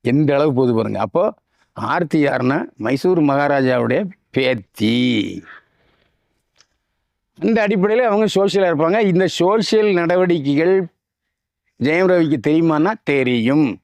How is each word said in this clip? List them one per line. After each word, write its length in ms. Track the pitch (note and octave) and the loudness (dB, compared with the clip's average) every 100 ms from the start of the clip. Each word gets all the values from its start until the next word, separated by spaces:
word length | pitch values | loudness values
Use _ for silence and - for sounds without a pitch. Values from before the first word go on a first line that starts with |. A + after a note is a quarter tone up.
எந்த 340 | A#2 C3+ D3 | 0 0 2
அளவு 180 | C#3 D3+ | 2 0
போகுது 220 | B2+ B2+ | 2 0
பாருங்க. 260 | A2+ G#2+ G2+ | 0 -2 -4
அப்போ 340 | G#2+ E3 G#3 G#3+ _ _ _ | -2 0 -2 -4 _ _ _
ஆர்த்தி 520 | - A2 D#3 E3+ D#3+ | -12 -4 -4 -2 0
யாருன்னா, 400 | C#3+ B2+ B2 D3 - _ | 0 0 -2 -2 -6 _
மைசூர் 460 | A2 C3+ F3+ F3+ | -4 -2 0 0
மகாராஜாவுடைய 840 | D3 C#3 C#3+ C#3+ C3 B2 A#2 C3 G3 - _ | 2 0 0 0 0 0 0 -2 -4 -10 _
பேத்தி. 1120 | - B2+ B2 G#2 - G#2+ A#2 B2 A2+ F#2+ F#2+ - - _ _ _ _ _ _ _ _ _ _ _ _ _ _ _ _ _ - | -2 -2 -2 -8 -4 -2 0 0 -2 -4 -8 -16 -20 _ _ _ _ _ _ _ _ _ _ _ _ _ _ _ _ _ -6
அந்த 260 | G3 A3+ G#3 | -2 0 0
அடிப்படையில 300 | G#3 G3 A3+ | 0 0 0
அவங்க 300 | B3 G#3 G#3+ | 0 0 0
சோஷியலா 120 | F#3+ G3 | 0 0
இருப்பாங்க. 460 | G3 F#3 D#3 E3 G#3 | 0 0 0 0 2
இந்த 280 | G#3 F3 F#3 | 0 0 0
சோஷியல் 680 | - F3 A3 G#3 A3 G#3+ | 0 0 0 0 0 2
நடவடிக்கைகள் 920 | F#3 E3+ F3+ F#3 E3+ C#3 C#3+ E3+ F#3+ F3 _ _ _ _ _ _ _ _ _ | 0 0 0 2 0 0 0 2 0 -2 _ _ _ _ _ _ _ _ _
ஜெயம் 260 | B2 E3 F#3 | -2 0 2
ரவிக்கு 280 | F3+ D#3+ C#3+ D3 | 2 0 0 0
தெரியுமான்னா 460 | D#3 E3 D3+ E3+ A3+ | 2 2 2 0 -2
தெரியும். 760 | - C#3+ B2+ B2 A2+ C#3+ C#3+ E2 | -2 0 0 0 0 2 0 -4